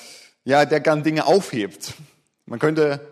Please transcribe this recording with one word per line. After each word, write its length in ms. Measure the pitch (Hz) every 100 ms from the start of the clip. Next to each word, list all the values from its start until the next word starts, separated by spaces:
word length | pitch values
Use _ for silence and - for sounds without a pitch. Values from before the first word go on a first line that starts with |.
| - - - _
ja, 220 | 123 143 143
der 160 | 151
gern 220 | 160 151
Dinge 220 | 156 156 139
aufhebt. 680 | 190 190 120 98 - - - 151 _ _ _ -
Man 140 | 117
könnte 400 | 151 156 147 143 -